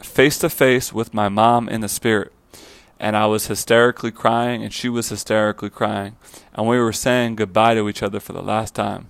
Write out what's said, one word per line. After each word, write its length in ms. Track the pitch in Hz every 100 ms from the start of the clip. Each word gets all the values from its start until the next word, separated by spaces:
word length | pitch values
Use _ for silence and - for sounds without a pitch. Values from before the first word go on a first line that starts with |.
face 360 | - - 139 -
to 100 | 165
face 420 | - 131 127 -
with 220 | 107 113
my 160 | 107 104
mom 400 | 101 117 120 120
in 120 | 113
the 80 | 104
spirit. 440 | - 117 107 - - _ - - - _ -
And 180 | 107 104
I 80 | 107
was 220 | 107 -
hysterically 640 | 104 - 117 120 120 117
crying, 500 | - 113 117 120 117
and 100 | 107
she 160 | - 127
was 220 | 117 110
hysterically 600 | 104 - 110 107 104 104
crying. 460 | - 107 104 98 117 - - -
And 140 | - 110
we 100 | 123
were 160 | 117
saying 440 | 107 131 123 117 110
goodbye 360 | 104 98 113
to 160 | 113 104
each 140 | 101
other 160 | 101 101
for 120 | -
the 120 | 87
last 320 | 95 107 110 -
time. 320 | 104 95 -